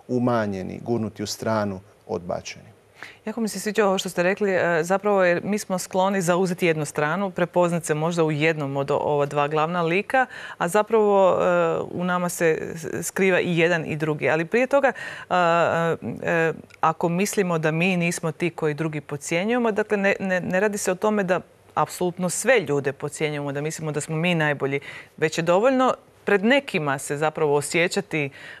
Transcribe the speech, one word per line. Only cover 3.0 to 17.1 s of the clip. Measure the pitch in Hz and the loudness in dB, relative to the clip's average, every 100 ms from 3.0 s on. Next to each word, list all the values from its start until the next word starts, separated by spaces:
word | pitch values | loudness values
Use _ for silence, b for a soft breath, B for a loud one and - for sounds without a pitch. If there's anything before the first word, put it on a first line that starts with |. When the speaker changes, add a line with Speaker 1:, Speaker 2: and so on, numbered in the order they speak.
| B B - | B B -10
Speaker 2:
Jako | 220 | -4
mi | 220 | -4
se | 196 | -4
sviđa | 208 202 202 | -4 2 2
ovo | 190 | 2
što | 190 | -2
ste | 175 | 0
rekli, | 180 196 202 | 0 2 0
e, | 185 170 170 | 2 2 2
zapravo | 170 190 202 202 | 2 0 2 4
jer | 180 175 | 4 2
mi | - 208 | 0 -4
smo | - 185 | -2 -6
skloni | - 185 190 202 | -2 0 2 2
zauzeti | 175 - 185 180 175 | 2 2 2 2 0
jednu | 156 147 | 0 -2
stranu, | - 147 175 196 | -2 -2 0 -4
prepoznat | 180 175 180 175 170 - | -2 0 2 2 0 -2
se | |
možda | 151 160 170 | 0 0 0
u | 156 | 0
jednom | 151 156 156 139 139 | 2 0 0 -2 -2
od | 139 | 0
o-, | 147 | 0
ova | - 147 143 | 2 0 0
dva | 147 143 | 0 0
glavna | 156 156 180 | 0 0 0
lika, | 165 180 208 262 262 B B B | 0 0 0 0 0 B B B
a | 170 | 0
zapravo, | 208 214 220 208 196 190 - | 2 2 4 4 6 6 4
e, | 180 175 170 160 - | 2 2 2 0 -4
u | - | -4
nama | 180 180 175 | -2 -2 -2
se | - 165 160 - 165 | 0 0 0 -4 -10
s-, | 160 - | -8 -6
skriva | 175 - 190 180 | -6 0 2 4
i | - 170 | 2 2
jedan | 165 175 151 | 2 2 -2
i | 156 | -4
drugi. | 156 151 139 | -2 0 0
Ali | 156 165 | 0 0
prije | 233 254 | 0 2
toga, | 277 269 | 4 2
e, | - - - - 180 175 170 147 165 165 156 110 - | -2 -10 -12 -2 2 4 4 4 2 0 -2 -6 -6
e, | - 170 165 - - - | -2 0 0 -2 -10 -2
ako | 160 160 | 0 2
mislimo | 175 | 0